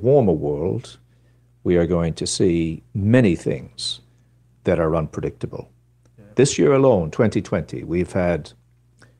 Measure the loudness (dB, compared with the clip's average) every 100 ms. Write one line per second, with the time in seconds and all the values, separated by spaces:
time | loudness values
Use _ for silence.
0 | 2 4 4 0 -2 -4 -4 -4 -10 -20
1 | _ _ _ _ _ _ 0 2 2 0
2 | -2 -4 -6 0 0 0 -2 -6 -10 -4
3 | 2 4 4 0 -4 -6 -10 -12 -12 -12
4 | _ _ _ _ _ _ -2 0 0 0
5 | -4 -6 -8 -8 -12 -12 -18 _ _ _
6 | _ _ -6 2 2 4 2 4 4 4
7 | 0 0 0 0 -4 -4 -6 -10 -6 -4
8 | -2 -2 -2 -2 -6 -20 _ _ _ _
9 | _